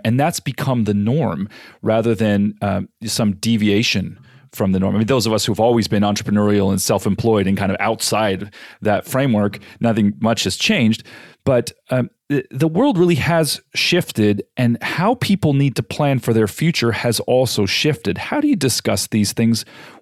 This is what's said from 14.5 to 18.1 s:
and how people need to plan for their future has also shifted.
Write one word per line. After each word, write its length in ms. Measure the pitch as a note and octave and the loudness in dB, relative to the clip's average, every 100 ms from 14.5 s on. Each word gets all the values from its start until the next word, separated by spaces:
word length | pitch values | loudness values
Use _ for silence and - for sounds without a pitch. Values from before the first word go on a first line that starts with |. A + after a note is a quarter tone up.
| - | -2
and 240 | A#2+ A#2 | 0 0
how 340 | - - F#3+ B3+ | -4 -2 0 0
people 360 | - G3 D#3 | 0 0 2
need 220 | C#3 C#3 | 2 0
to 80 | A#2 | 0
plan 380 | - - C#3+ C3+ | -6 -2 0 0
for 120 | - | 0
their 140 | A2+ G#2+ | 2 0
future 460 | - D#3+ - A#2 | 0 -2 0 0
has 260 | G#2 B2 G#2+ | 0 -2 -2
also 460 | - B2+ C3 - G2 | 0 2 2 0 -2
shifted. 520 | - D3+ D3 - | 0 0 -2 -4